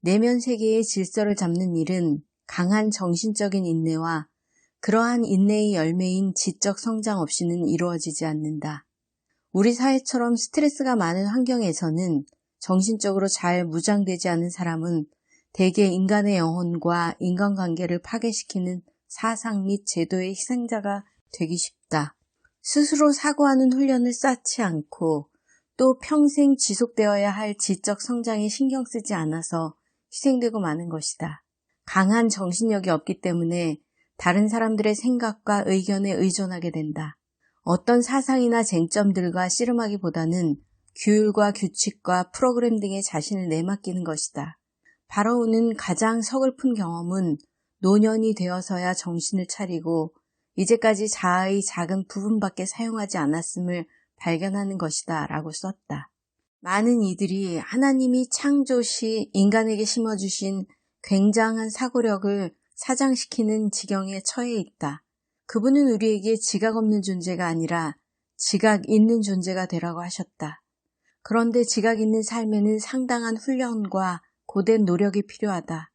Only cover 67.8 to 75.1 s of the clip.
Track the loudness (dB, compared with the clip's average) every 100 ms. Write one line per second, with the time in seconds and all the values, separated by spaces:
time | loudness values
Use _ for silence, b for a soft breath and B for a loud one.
67.8 | -2 -6 _ _ _ _ -2 2 4 2
68.8 | 2 4 4 4 0 -2 -2 -4 -4 -4
69.8 | -4 -6 -10 -10 -12 _ -12 -12 _ _
70.8 | _ _ _ _ -2 0 2 2 2 2
71.8 | 2 2 2 0 -2 -4 -2 2 2 0
72.8 | -2 -4 -2 -2 -2 -4 -2 -2 -2 -4
73.8 | -2 -2 -2 -4 _ _ -4 -2 4 4
74.8 | 4 4 2